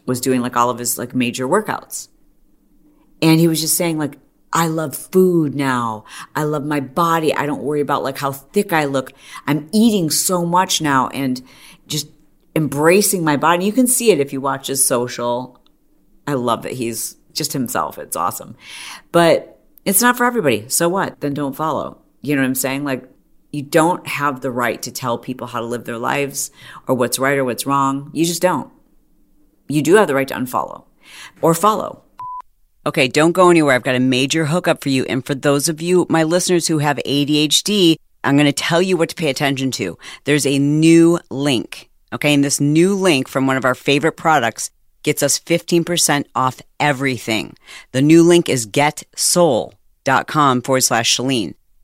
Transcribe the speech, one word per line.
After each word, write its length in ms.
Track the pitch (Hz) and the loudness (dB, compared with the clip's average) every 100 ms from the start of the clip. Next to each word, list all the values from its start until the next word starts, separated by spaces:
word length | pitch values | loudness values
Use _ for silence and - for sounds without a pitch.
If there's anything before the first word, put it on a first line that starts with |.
| - | -6
was 140 | 123 | -4
doing, 200 | 131 127 | 0 0
like, 160 | 120 120 | 0 0
all 140 | 123 | 0
of 100 | 117 | 0
his, 180 | 120 - | -6 -6
like, 160 | 123 | -4
major 320 | 127 120 123 131 | -2 -2 -2 -2
workouts. 600 | 196 214 - - - - _ _ _ _ _ _ _ _ _ _ - | -2 -2 -6 -8 -16 -16 _ _ _ _ _ _ _ _ _ _ -2
And 160 | 160 160 | 2 4
he 80 | 170 | 4
was 140 | 156 | 2
just 160 | 160 - | -2 -2
saying, 200 | 170 156 | -2 -2
like, 220 | 147 - _ _ _ | -6 -8 _ _ _
I 140 | 170 165 | -4 -2
love 300 | 160 151 - | -2 -6 -8
food 580 | - 185 185 175 147 | -2 2 4 4 0
now. 500 | 139 135 123 117 107 - - - | -2 -2 -2 -2 -6 -12 -20 -10
I 80 | - | -4
love 220 | 151 151 | -4 -4
my 160 | 147 147 | -4 -4
body. 520 | 127 175 170 165 156 | -4 -2 0 2 0
I 140 | - 143 | -2 -2
don't 160 | 143 | -4
worry 180 | 127 147 | -4 -2
about, 220 | 143 135 | -2 -2
like, 160 | 135 135 | -4 -4
how 140 | 139 | -6
thick 400 | 135 - 202 202 | -6 -6 -4 0
I 120 | 160 | 0
look. 280 | 143 135 127 - - - - | 0 -2 -6 -12 -20 -10 -4
I'm 220 | 151 151 | -4 0
eating 380 | 214 233 208 156 | 2 4 2 0
so 340 | - - 180 | -2 -2 -2
much 360 | 170 175 185 - | 0 0 0 -2
now 280 | 147 135 120 | 0 0 0
and 320 | 127 135 127 - - - - - | -4 -4 -6 -10 -20 -20 -20 -10
just 220 | 151 147 _ _ _ _ 160 | -8 -8 _ _ _ _ -4
embracing 640 | 147 139 160 196 196 190 | -2 2 4 4 4 0
my 140 | 156 139 | 0 2
body. 280 | 151 175 | 2 2
You 80 | 202 | 0
can 140 | 233 247 | 2 2
see 240 | - 233 | 2 4
it 80 | 156 | 2
if 140 | 139 | 2
you 80 | 135 | -4
watch 260 | 135 135 - | -4 -4 -4
his 180 | 139 | -2
social. 800 | 147 123 123 - 120 120 127 - _ _ _ _ _ _ - | 0 0 -2 -4 -4 -4 -6 -16 _ _ _ _ _ _ -6
I 80 | |
love 280 | 139 120 110 | -2 0 -2
that 100 | - | -4
he's 440 | 127 117 113 - - _ | -8 -6 -6 -10 -14 _
just 200 | - 151 | -8 -6
himself. 440 | 135 117 92 76 - | -4 -4 -4 -6 -8
It's 200 | 73 82 | -10 -4
awesome. 400 | 92 - - - - - - - _ | -4 -6 -14 -20 -20 -18 -18 -20 _
But 480 | 170 170 143 - - _ _ | 2 4 2 -2 -20 _ _
it's 180 | 185 196 | -2 0
not 140 | 247 247 | 2 2
for 80 | |
everybody. 440 | 247 240 151 104 120 | 0 0 0 0 -2
So 200 | - 170 | -2 0
what? 320 | 190 151 - | 0 -4 -6
Then 120 | 143 | -6
don't 220 | 143 139 | -4 -6
follow. 480 | 139 156 120 67 - _ _ | -4 -4 -4 -6 -12 _ _
You 140 | 143 | -4
know 80 | 143 | 0
what 60 | 131 | 0
I'm 60 | 127 | -2
saying? 280 | 131 135 | -4 -4
Like, 240 | 143 131 - _ _ _ _ | -4 -6 -8 _ _ _ _
you 100 | 147 | -12
don't 420 | 143 160 165 180 - | 0 2 2 0 -6
have 340 | 135 143 127 | -4 -4 -4
the 100 | 135 | -6
right 320 | 120 120 85 | -2 -2 -4
to 80 | 120 | -8
tell 260 | - 127 117 | -8 -6 -6
people 300 | - 127 120 | -6 -10 -10
how 140 | 117 | -8
to 60 | 117 | -6
live 180 | 120 | -8
their 140 | 123 117 | -8 -6
lives 520 | 123 143 139 139 - - - - - | -4 -2 -4 -6 -10 -12 -20 -10 -4
or 80 | 127 | -2
what's 240 | 120 - | -2 -2
right 180 | 135 139 | 0 0
or 60 | |
what's 220 | 127 113 139 | -2 -4 -2
wrong. 440 | 139 135 139 147 | 0 0 -2 -6
You 120 | 147 | -2
just 180 | 170 170 | -2 0
don't. 300 | 180 147 - _ _ _ _ _ _ _ _ _ - | -2 -2 -6 _ _ _ _ _ _ _ _ _ -4
You 120 | 147 | -2
do 140 | 143 | 4
have 140 | 214 175 | 4 4
the 60 | 135 | 0
right 100 | 135 | -4
to 60 | |
unfollow 520 | 76 123 107 - 50 - _ - - - - | -6 -6 -4 -6 -10 -20 _ -20 -20 -20 -2
or 140 | 160 | 0
follow. 480 | 165 208 214 - - _ - - - - _ _ _ 151 | 2 2 0 -4 -12 _ -18 -14 -14 -18 _ _ _ -4
Okay, 220 | 156 127 | 0 2
don't 240 | 147 165 | 4 4
go 180 | 180 180 | 6 6
anywhere. 240 | 170 147 | 6 4
I've 80 | 127 | 2
got 120 | 135 | 2
a 60 | 127 | 0
major 460 | 127 127 135 160 147 | 2 2 0 0 0
hookup 360 | 175 170 147 | 0 0 0
for 60 | 143 | 0
you. 160 | 131 | -2
And 200 | - 127 | 0 -4
for 100 | - | -4
those 340 | 135 147 143 143 | -2 0 0 0
of 140 | 156 | -4
you, 240 | 170 180 - | 0 2 2
my 140 | 165 | 2
listeners 440 | 160 175 175 175 - | 2 0 2 0 0
who 120 | 156 | 0
have 200 | 147 135 | 0 -2
A 200 | - 143 | -2 -2
D 140 | 143 151 | 0 2
H 240 | 151 - | 2 0
D, 360 | - 208 170 156 _ _ | 0 4 4 2 _ _
I'm 140 | 131 143 | 0 2
gonna 140 | 147 | 2
tell 280 | - - 170 | 0 0 0
you 160 | 190 175 | 2 0
what 140 | 165 | -2
to 40 | |
pay 140 | - 156 | -2 -4
attention 420 | 127 139 131 135 | -2 -2 -2 -4
to. 260 | 120 95 - - - | -4 -6 -8 -16 -8
There's 220 | - 147 135 | 0 0 2
a 120 | 139 | 0
new 640 | 143 156 160 165 165 170 - | 2 4 6 6 6 2 -2
link, 600 | 131 143 117 - - - _ - | -4 -2 -2 -4 -14 -20 _ -12
okay? 200 | 123 147 | -2 2
And 100 | 143 | 2
this 160 | 139 - | 2 0
new 360 | 147 156 185 | 2 4 2
link 340 | 196 190 135 127 | 2 2 0 -2
from 180 | 135 135 | -2 0
one 120 | 131 | 0
of 80 | 127 | 0
our 80 | |
favorite 420 | 127 - 143 - - | 0 0 0 0 0
products 540 | 196 190 113 - - _ _ _ | 2 2 2 -4 -10 _ _ _
gets 200 | 147 147 | -4 0
us 140 | 143 - | 0 -2
fifteen 480 | - 170 - 170 | -2 -2 0 0
percent 420 | 165 170 - 143 - | 0 0 0 0 -2
off 280 | 120 127 - - - | -2 -4 -4 -12 -2
everything. 760 | 147 131 139 117 - 113 - - - - - | -2 0 -2 -4 -4 -4 -6 -14 -20 -20 -6
The 100 | 127 | 2
new 200 | 147 165 | 6 8
link 260 | 170 175 - | 8 6 4
is 160 | 131 | -2
get 380 | 110 139 151 - - | -2 0 0 -2 -12
soul 600 | - - 175 165 107 67 - _ _ | -4 0 2 4 2 -2 -12 _ _
dot 220 | 135 123 - | 0 0 0
com 360 | 156 139 123 | 2 2 2
forward 180 | 127 131 | 0 0
slash 340 | - 117 123 | 2 0 0
Chalene. 400 | - 127 127 85 - _ _ | -2 -2 -2 -4 -8 _ _